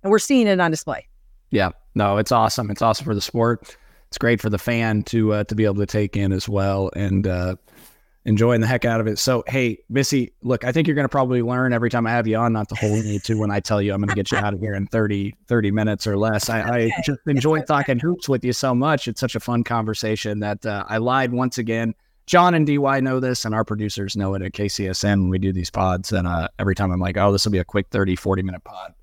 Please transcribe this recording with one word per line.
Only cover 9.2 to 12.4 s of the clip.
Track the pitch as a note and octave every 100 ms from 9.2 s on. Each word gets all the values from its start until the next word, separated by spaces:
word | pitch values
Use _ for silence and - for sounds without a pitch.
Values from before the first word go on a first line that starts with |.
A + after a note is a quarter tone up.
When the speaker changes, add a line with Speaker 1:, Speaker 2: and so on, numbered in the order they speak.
Speaker 2:
So, | - B2 -
hey, | C3 A#2+ G#2+ -
Missy, | A#2+ C3+ C#3 A#2+ _
look, | A#2+ B2
I | B2
think | D3+ D#3+
you're | D3
gonna | C3+
probably | C#3+ B2+ B2
learn | A#2 B2 B2+
every | A#2+ A#2
time | A#2+ A2+
I |
have | A#2+ A2
you |
on | A2